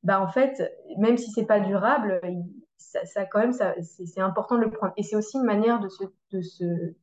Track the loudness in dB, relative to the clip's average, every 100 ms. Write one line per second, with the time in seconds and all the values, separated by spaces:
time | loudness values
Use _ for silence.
0 | 2 2 2 2 2 2 -6 -6 -12 0
1 | 4 4 0 -4 2 2 4 2 2 2
2 | 2 -2 -2 -6 -8 -12 -20 _ -10 -8
3 | -6 -6 -2 2 2 2 0 -2 -8 -12
4 | -12 -2 0 0 0 2 2 0 -4 -4
5 | -2 -2 -2 -2 2 4 4 2 -2 -8
6 | -12 _ _ -6 -6 -6 -2 -2 -4 -10